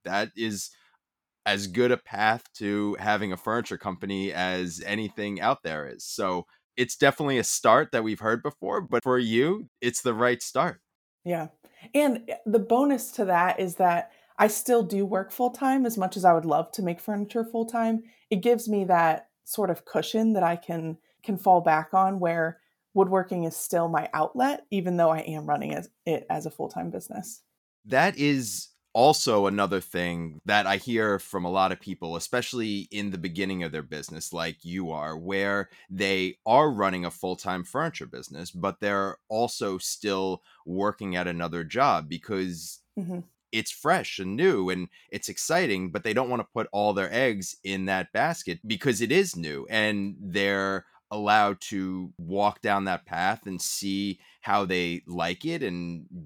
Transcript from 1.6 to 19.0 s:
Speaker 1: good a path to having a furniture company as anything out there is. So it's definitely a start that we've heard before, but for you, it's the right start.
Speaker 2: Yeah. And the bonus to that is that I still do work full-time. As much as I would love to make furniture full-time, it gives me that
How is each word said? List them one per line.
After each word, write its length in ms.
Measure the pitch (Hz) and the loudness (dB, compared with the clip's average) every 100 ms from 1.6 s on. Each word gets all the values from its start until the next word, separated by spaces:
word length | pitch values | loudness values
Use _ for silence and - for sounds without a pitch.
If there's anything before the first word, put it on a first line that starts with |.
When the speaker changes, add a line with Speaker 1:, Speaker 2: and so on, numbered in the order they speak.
| 101 | -2
Speaker 1:
good 240 | 98 123 | 0 2
a 60 | 123 | 2
path 480 | - 98 107 117 - - | -2 0 2 2 -4 -6
to 360 | 104 104 104 101 | -2 0 0 -2
having 320 | 101 104 104 | 0 0 0
a 40 | 92 | -4
furniture 400 | - 117 113 95 | -2 -2 -2 -6
company 560 | 101 90 98 98 98 | -8 -8 -6 -4 -4
as 480 | 82 90 92 90 82 82 | -2 -2 -2 -4 -6 -6
anything 540 | 104 107 - 104 98 | -6 -6 -6 -6 -2
out 240 | 104 139 | 0 0
there 240 | 82 78 71 | -4 -6 -8
is. 160 | 58 | -12
So 420 | - - 98 90 - _ _ - | -12 -4 -2 -2 -6 _ _ -4
it's 200 | 123 - | -2 4
definitely 420 | 139 - 147 131 | 2 4 0 0
a 60 | |
start 460 | 104 - 113 120 156 | 0 2 6 6 6
that 140 | 117 | 0
we've 160 | 110 104 | -2 -2
heard 200 | 110 117 | 0 0
before, 400 | 151 - 185 208 | -2 -8 -4 -4
but 220 | 151 117 | 0 0
for 160 | 131 127 | 2 2
you, 500 | 117 113 147 208 - _ | 4 4 4 0 -6 _
it's 200 | 120 - | -4 -2
the 140 | 127 | -2
right 260 | 110 123 123 | 2 2 2
start. 400 | - 131 165 - _ _ _ _ | -2 -2 -2 -4 _ _ _ _
Speaker 2:
Yeah. 240 | 175 165 156 - _ _ - | -6 -4 -6 -12 _ _ -2
And 380 | 285 294 233 - - 220 | 2 2 0 -6 -8 0
the 140 | 220 | 2
bonus 500 | 202 233 285 262 - | 4 4 4 2 -2
to 120 | - | -4
that 340 | 196 175 180 - | 2 4 4 2
is 160 | 185 170 | -2 2
that 360 | 185 170 175 _ _ - | 4 4 -2 _ _ 2
I 80 | 214 | 2
still 380 | 214 - 240 | 2 2 2
do 200 | 196 196 | 2 0
work 280 | 196 196 190 | 0 -2 -4
full-time. 540 | - 247 240 269 269 240 | -2 -2 0 0 2 2
As 120 | 226 | 0
much 180 | 185 196 | -2 4
as 80 | |
I 100 | 180 | 6
would 100 | 165 | 6
love 260 | 165 151 165 | 4 0 0
to 100 | - | -4
make 180 | 180 170 | -4 -4
furniture 440 | - 208 208 233 | -6 -6 -4 -4
full-time, 600 | 226 226 226 233 226 226 - _ _ | -4 -4 -2 0 0 0 -4 _ _
it 120 | 202 | 0
gives 260 | 233 233 220 | 4 2 2
me 160 | 208 | 0
that 440 | 185 175 | 4 6